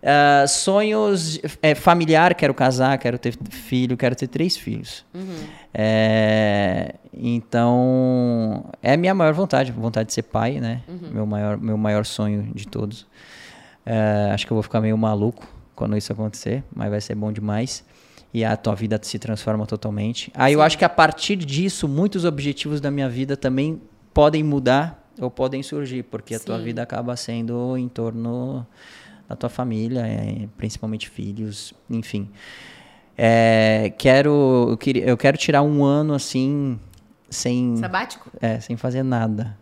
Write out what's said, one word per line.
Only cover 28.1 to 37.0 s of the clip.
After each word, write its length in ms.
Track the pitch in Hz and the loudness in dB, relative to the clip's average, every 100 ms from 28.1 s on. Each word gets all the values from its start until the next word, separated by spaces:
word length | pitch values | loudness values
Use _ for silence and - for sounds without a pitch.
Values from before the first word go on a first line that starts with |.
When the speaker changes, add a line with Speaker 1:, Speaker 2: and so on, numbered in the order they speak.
| 113 117 120 127 135 117 _ - - - - _ | -4 -6 -4 -6 -8 -10 _ -20 -20 -20 -20 _
Speaker 1:
da 60 | - | -8
tua 120 | 120 | -8
família, 520 | - 123 110 113 127 113 | -4 -4 -2 -2 -2 -4
é, 420 | 107 107 104 107 - | -4 -4 -6 -10 -8
principalmente 520 | 110 - 110 110 - | -8 -6 -8 -8 -10
filhos, 680 | - 101 104 110 101 - - _ | -10 -10 -8 -8 -10 -16 -20 _
enfim. 400 | 117 110 104 101 - - - - - - - _ - | -8 -6 -8 -8 -14 -20 -20 -20 -20 -20 -20 _ 0
É, 760 | 113 113 113 113 110 110 107 - | 4 6 6 6 4 4 0 2
quero, 680 | 135 131 143 147 135 127 120 | 4 6 6 4 4 4 2
eu 60 | 117 | 0
queria, 280 | - 131 | 0 0
eu 120 | 131 120 | 2 4
quero 200 | 139 143 | 4 2
tirar 260 | - 143 | 2 4
um 200 | 147 147 | 4 4
ano 300 | 139 143 151 | 4 4 2
assim, 640 | 143 - 135 131 143 139 117 - - | -2 -2 -2 0 0 -2 -4 -10 -20